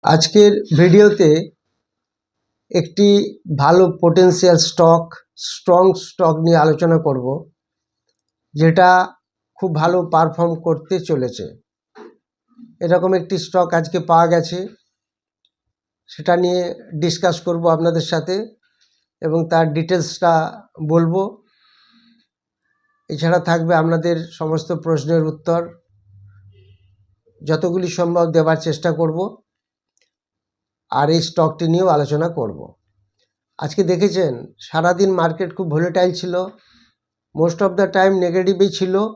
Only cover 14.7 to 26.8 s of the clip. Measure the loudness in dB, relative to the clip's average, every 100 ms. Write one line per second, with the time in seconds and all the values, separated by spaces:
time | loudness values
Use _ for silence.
14.7 | -16 _ _ _ _ _ _ _ _ _
15.7 | _ _ _ _ -8 -2 0 0 -2 -4
16.7 | -10 -12 -4 -4 0 -2 -2 -6 -2 0
17.7 | 2 0 -2 -2 -4 -4 -6 -6 _ _
18.7 | _ _ _ _ _ -4 -2 0 0 0
19.7 | -2 -2 -2 -4 -2 0 0 -2 -10 _
20.7 | -12 -2 0 2 -2 -4 -10 _ _ _
21.7 | _ _ _ _ _ _ _ _ _ _
22.7 | _ _ _ _ -4 0 0 0 -2 2
23.7 | 0 2 -2 -2 -4 -6 -10 -4 -4 -4
24.7 | -8 -4 -4 0 -2 -2 -6 -4 -4 -4
25.7 | -16 _ _ _ _ -20 -20 _ _ _
26.7 | _